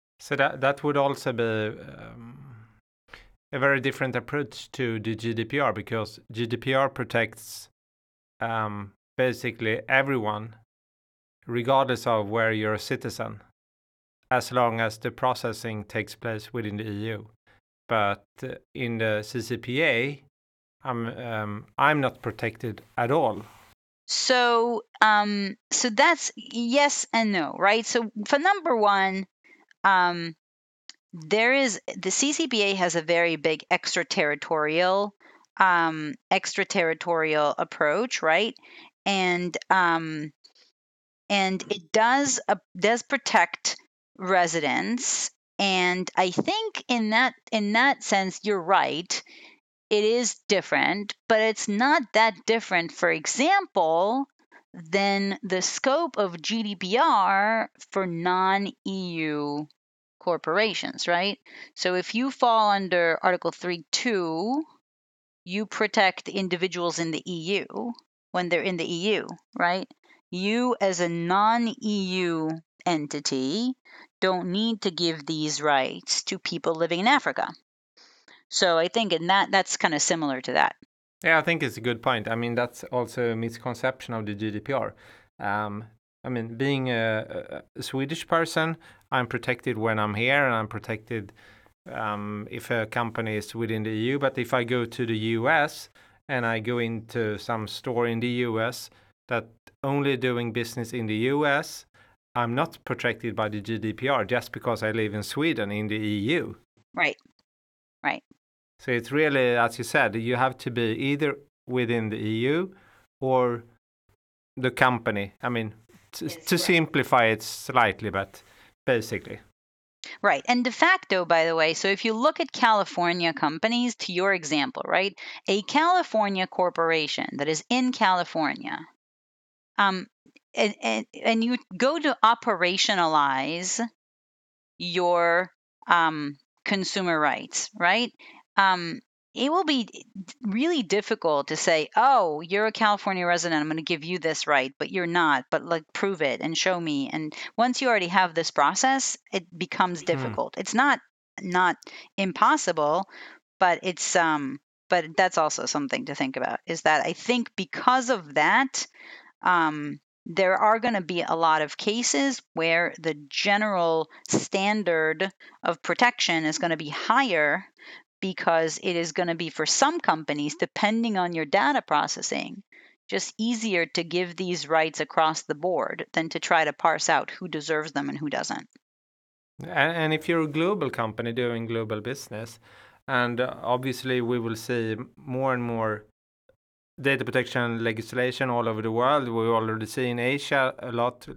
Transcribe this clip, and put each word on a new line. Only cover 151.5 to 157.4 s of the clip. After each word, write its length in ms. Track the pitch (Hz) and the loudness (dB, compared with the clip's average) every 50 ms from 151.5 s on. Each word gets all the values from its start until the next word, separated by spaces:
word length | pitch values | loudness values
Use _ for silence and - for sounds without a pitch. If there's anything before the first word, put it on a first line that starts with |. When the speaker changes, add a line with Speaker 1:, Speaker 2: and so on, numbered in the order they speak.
| 180 180 185 175 160 - - - - - - - _ | 0 2 2 2 0 -2 -8 -20 -20 -20 -20 -8 _
Speaker 2:
impossible, 920 | - 196 185 160 - 214 240 302 294 - 190 170 156 147 147 156 180 196 - - - - - - - _ _ _ - | -2 -2 -2 0 2 4 4 4 4 2 0 0 2 2 2 2 0 0 -4 -10 -20 -20 -20 -20 -20 _ _ _ 2
but 200 | 190 180 170 - - | 2 2 2 2 -2
it's, 320 | 185 175 - - - - | -4 -4 -4 -2 2 4
um, 440 | 180 165 160 156 147 143 131 139 143 _ _ _ _ _ - | 4 4 4 4 2 0 -4 -6 -10 _ _ _ _ _ 0
but 260 | 185 175 156 160 160 | 0 0 0 0 2
that's 220 | - 190 180 - | 2 2 2 4
also 300 | 170 156 151 - - - | 2 2 2 0 -2 -4
something 380 | - - 151 143 131 - 131 127 | -2 -2 -2 -2 -2 -4 -4 -4
to 100 | 147 139 | -6 -4
think 200 | - 143 135 135 | -4 -4 -4 -4
about, 240 | 135 123 - 117 - _ | -4 -4 -4 -4 -6 _
is 160 | - 165 160 | -6 -4 0
that 240 | - 156 156 147 - | 2 4 4 4 2
I 80 | 160 170 | -2 -4
think 380 | - - - 247 247 | -4 -2 0 0 0